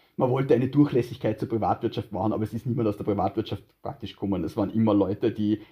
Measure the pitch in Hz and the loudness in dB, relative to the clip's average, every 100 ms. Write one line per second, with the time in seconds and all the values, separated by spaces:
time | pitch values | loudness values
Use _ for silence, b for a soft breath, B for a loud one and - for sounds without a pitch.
0 | b - 127 131 139 120 131 143 147 123 | b -2 0 2 2 2 4 4 4 4
1 | - - 113 104 113 113 92 110 113 120 | 0 -4 -4 -2 -4 -2 0 0 -2 -4
2 | - 92 95 104 107 117 127 117 110 - | -6 -4 -2 -2 -4 -4 -4 0 0 0
3 | - 98 90 110 - - - _ - - | -2 0 0 -2 -4 -8 -12 _ -12 -10
4 | 101 - 98 92 85 113 95 113 110 101 | -12 -6 -4 -2 -2 -2 0 2 4 4
5 | 95 98 117 107 104 107 B | 2 2 -2 0 0 0 B